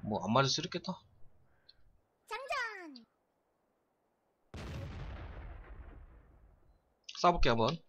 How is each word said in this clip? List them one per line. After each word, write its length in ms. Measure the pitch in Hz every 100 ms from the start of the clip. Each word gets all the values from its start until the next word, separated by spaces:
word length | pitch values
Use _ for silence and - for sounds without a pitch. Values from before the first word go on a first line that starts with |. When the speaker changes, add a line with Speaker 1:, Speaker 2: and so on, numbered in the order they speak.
Speaker 1:
뭐, 200 | 107 104 101
안 80 |
맞을 160 | 117 135
수도 180 | - 165
있겠다. 320 | 175 - 180 - - - - - _ _ - - _ _ _ _
Speaker 2:
장전! 800 | 440 539 587 466 403 339 254 220 _ _ _ _ _ _ _ _ _ _ _ _ _ _ - - - - - - - - - - - - - - - - - - - - - - _ _ _ - -
Speaker 1:
쏴볼게, 260 | 175 170 -
한번. 280 | 117 113 165